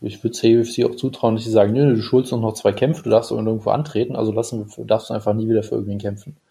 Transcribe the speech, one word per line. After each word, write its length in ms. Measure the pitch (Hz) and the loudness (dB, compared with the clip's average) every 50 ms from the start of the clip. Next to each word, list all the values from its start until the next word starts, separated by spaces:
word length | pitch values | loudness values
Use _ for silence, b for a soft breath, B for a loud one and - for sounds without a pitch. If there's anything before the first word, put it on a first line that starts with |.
ich 200 | - 113 107 - | -10 -10 -10 -6
würd's 200 | - 113 - - | -6 -6 -4 2
der 160 | - 117 117 117 | 4 4 6 4
U 40 | |
F 100 | 117 117 | 4 0
C 120 | - - 120 | 0 0 0
auch 120 | - 123 | 0 -2
zutrauen, 400 | - - 131 127 - - 117 113 | -2 -6 -6 -4 -2 0 0 0
dass 100 | 110 113 | 0 -2
sie 60 | 113 | 2
sagen, 200 | 110 107 101 101 | 4 4 4 4
„Nö, 140 | 110 131 147 | 4 4 4
nö, 100 | 143 120 | 4 4
du 60 | 110 | 2
schulst 300 | 104 - - 127 123 - 127 | 0 2 2 2 2 2 -2
noch, 80 | 117 | -2
noch 120 | 113 107 104 | -2 -2 -4
zwei 200 | - - 104 101 | 0 0 0 2
Kämpfe, 280 | - 131 139 156 - - | 2 0 0 0 -2 0
du 60 | 113 | 2
darfst 220 | 110 113 117 - | 2 2 2 2
irgendwo 380 | 113 113 107 110 113 110 107 104 | -2 -2 -2 -2 -2 -2 0 0
antreten, 480 | 104 151 151 - - 107 120 - 131 120 | 0 0 -2 -2 -2 -2 -2 -2 -2 -2
also 160 | 113 110 104 | -2 -2 0
lassen 340 | 117 117 - 123 110 104 104 | -2 -4 -4 -6 -8 -10 -10
wir, 180 | - - 113 | -12 -14 -2
darfst 240 | 107 107 110 - - | -2 -2 -2 0 -4
du 40 | 113 | -8
einfach 200 | 107 104 107 104 | -4 -2 -2 -2
nie 140 | 110 110 110 | 0 0 0
wieder 160 | 113 107 104 | 0 0 0
für 120 | - 120 | -2 -4
irgendwen 220 | 113 101 101 101 101 | -4 -4 -4 -6 -6
kämpfen.“ 400 | 104 101 101 101 - - - _ _ _ | -6 -8 -8 -10 -12 -18 -20 _ _ _